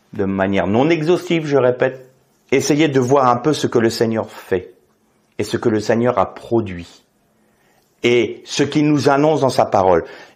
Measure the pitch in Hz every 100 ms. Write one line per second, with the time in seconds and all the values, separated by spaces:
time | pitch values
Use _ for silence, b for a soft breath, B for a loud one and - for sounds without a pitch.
0 | _ 101 95 98 95 98 90 110 147 165
1 | 151 175 - 165 156 139 127 123 131 131
2 | - _ _ _ _ 139 131 147 156 135
3 | 123 143 127 120 156 147 123 123 113 110
4 | 113 113 98 - - 92 - - _ _
5 | _ _ _ - 104 117 123 107 104 117
6 | 123 107 90 - - 117 101 87 85 -
7 | _ _ _ _ _ _ _ _ _ _
8 | 120 120 107 - - - 143 156 151 147
9 | 139 139 151 151 131 123 110 104 95 85
10 | B B B